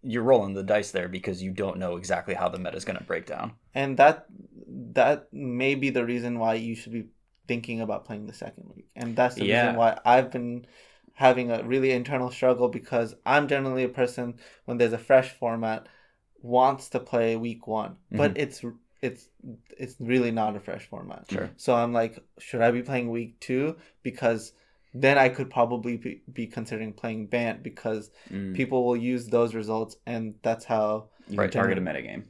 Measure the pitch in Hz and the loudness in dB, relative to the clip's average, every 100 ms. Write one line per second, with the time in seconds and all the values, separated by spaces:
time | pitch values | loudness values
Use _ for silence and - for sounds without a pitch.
0 | 127 117 117 127 98 98 98 104 98 95 | -2 -2 6 4 4 -4 0 0 2 -4
1 | 90 92 98 92 92 95 98 90 92 87 | -4 -6 -6 -6 -6 -4 -4 -2 -4 -6
2 | 92 90 85 87 90 92 90 - - 92 | -2 -4 -2 -2 -2 -2 -8 -8 -8 -8
3 | - 82 - 71 113 - _ 131 139 131 | -6 -6 -6 -8 -10 -12 _ -4 -2 8
4 | 143 - - - - - - 127 117 120 | 8 8 -8 -20 -20 -20 -16 -14 -4 2
5 | 120 147 - 139 135 120 131 139 135 127 | 4 4 -4 -10 -6 -2 0 0 0 0
6 | 117 123 120 120 113 113 117 113 - 113 | -2 -4 -4 -2 0 0 -4 -8 -8 -10
7 | 110 _ _ _ - 120 117 113 110 104 | -12 _ _ _ -8 -6 -6 -6 -4 -6
8 | - 107 104 110 110 - - - - - | -8 -12 -12 -12 -14 -14 -20 -20 -20 -12
9 | 117 117 123 120 104 113 117 117 113 - | -8 0 0 2 0 2 2 4 2 2
10 | - 123 131 127 120 120 - - - _ | 6 6 6 -4 -8 -10 -14 -20 -20 _
11 | _ - 135 127 120 113 113 131 131 127 | _ 4 6 6 2 -2 0 2 2 2
12 | 123 139 127 - 127 123 123 117 - 120 | 0 -2 -2 2 4 4 2 0 -2 -2
13 | 113 - - 143 143 139 135 131 123 127 | -2 -4 2 2 4 0 0 -2 -2 0
14 | 123 123 123 120 - - - 120 120 113 | -2 -2 -8 -10 -20 -20 -8 2 2 2
15 | - 131 127 - 120 113 113 110 - _ | 6 6 6 -4 -4 -2 -4 -4 -8 _
16 | _ _ _ _ 120 123 131 135 - 131 | _ _ _ _ 0 4 4 2 -4 -6
17 | - 120 113 113 117 113 - 110 107 - | -2 0 2 0 -4 -10 -6 -6 -6 -12
18 | _ - 143 - 143 - 120 - _ _ | _ 0 0 0 -6 -6 -14 -14 _ _
19 | 127 - - _ - 113 _ - 131 - | -8 -8 -20 _ -20 -20 _ -14 -14 -10
20 | 117 127 120 113 107 104 - - - - | 0 2 2 0 -2 -4 -10 -12 -12 -16
21 | 98 - - 98 92 - - 120 120 120 | -14 -16 -8 -8 -8 -8 0 2 2 0
22 | 113 117 _ _ - 123 117 120 123 131 | 0 -4 _ _ -10 2 4 2 -2 -4
23 | 120 117 117 - - 127 147 165 - _ | -2 -6 -6 -14 -4 -2 -2 -4 -16 _
24 | 127 123 120 113 - _ _ _ _ 123 | -10 -2 0 0 -4 _ _ _ _ 2
25 | 135 139 131 131 131 - 117 120 120 117 | 4 6 6 4 -6 0 0 0 -6 -8
26 | 120 - - 123 113 - 110 110 110 101 | -8 -12 -16 -10 -10 -8 -8 -8 -10 -8
27 | 117 110 104 120 117 110 117 - 113 110 | -8 -8 -4 -2 -2 -6 -12 -8 -6 -6
28 | 104 _ - 98 98 92 131 127 123 120 | -8 _ -12 -8 -6 -4 -2 0 2 0
29 | 120 123 117 117 117 113 107 110 110 - | 0 -4 0 2 2 -2 -4 -4 -4 -10
30 | - 117 113 104 - 233 - 113 107 110 | -8 -8 -8 -6 -4 -4 -2 0 0 -2
31 | - _ - 101 101 - 98 92 90 73 | -6 _ -8 -2 0 2 0 0 -2 -6
32 | 58 50 - | -8 -12 -12